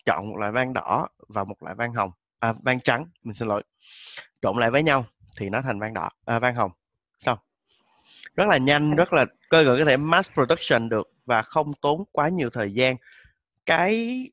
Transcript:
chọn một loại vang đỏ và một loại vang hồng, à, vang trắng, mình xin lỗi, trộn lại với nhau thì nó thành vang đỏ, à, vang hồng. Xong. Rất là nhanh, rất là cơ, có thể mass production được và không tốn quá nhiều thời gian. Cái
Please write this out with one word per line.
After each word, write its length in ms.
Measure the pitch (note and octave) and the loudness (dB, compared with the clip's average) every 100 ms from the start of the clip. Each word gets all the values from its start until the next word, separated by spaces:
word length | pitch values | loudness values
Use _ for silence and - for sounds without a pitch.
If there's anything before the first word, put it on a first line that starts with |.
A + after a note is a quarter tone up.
| - | -4
chọn 240 | E2 G#2 | -4 -4
một 80 | G2+ | -6
loại 140 | G#2 | -4
vang 220 | A#2+ B2+ | -2 -2
đỏ 340 | B2 - A#2 - _ - | -4 -2 -4 -4 _ -10
và 160 | G#2+ | -8
một 200 | G2 G2+ | -8 -10
loại 120 | D#2+ G2 | -12 -8
vang 160 | A#2+ | -6
hồng, 200 | A#2 G2 F2 _ _ | -4 -6 -8 _ _
à, 140 | A2+ A2+ | -4 -2
vang 160 | C3 B2+ | -2 -2
trắng, 260 | C3+ B2 E3 _ | 0 -2 -4 _
mình 100 | A2+ | -14
xin 140 | G#2 A2 | -8 -4
lỗi, 160 | G#2 - _ _ - - - - _ | -4 -6 _ _ -20 -20 -20 -20 _
trộn 160 | G2 A2 | -4 0
lại 140 | A#2 | 2
với 120 | C3+ | 2
nhau 220 | D#3+ C3+ A2+ _ _ - | 2 2 0 _ _ -10
thì 120 | G2 | -4
nó 120 | A2+ | -4
thành 180 | C3 G2+ | -4 -6
vang 140 | G#2+ | -6
đỏ, 160 | G#2 E2 - - | -6 -8 -8 -4
à, 140 | A#2 | 0
vang 160 | B2 A#2+ | 0 0
hồng. 160 | G2 - _ _ _ _ | -4 -6 _ _ _ _
Xong. 200 | - A2 _ _ _ _ _ _ _ - - - | -4 -4 _ _ _ _ _ _ _ -20 -8 0
Rất 120 | G#3 | 2
là 100 | D3+ | 4
nhanh, 380 | C3 D3 D3+ D3+ | 4 2 2 2
rất 180 | F3+ | 2
là 120 | D#3+ B2 _ - | 2 2 _ 2
cơ, 140 | E3 C#3+ B2+ | 4 6 4
có 60 | D3+ | 4
thể 120 | C3+ | 2
mass 340 | D3+ E3+ G3 | 2 0 2
production 560 | - B2+ D#3+ - B2 A2+ | 0 0 0 0 0 0
được 220 | A2 - _ - | -2 -4 _ 0
và 160 | A#2 | 0
không 320 | A2 D#3+ D3 C#3+ | 0 -2 -2 -2
tốn 220 | C#3+ D#3 G#3 | -2 -2 -4
quá 180 | - D3 | -2 0
nhiều 200 | F#3 B2 | 0 -2
thời 240 | A#2+ G2+ | -4 -4
gian. 220 | G#2+ C3 B2 _ - - _ _ _ - | 0 0 0 _ -20 -20 _ _ _ 0
Cái 600 | E3 F#3 A3 A#3 B3+ B3+ | 2 2 0 -2 -6 -6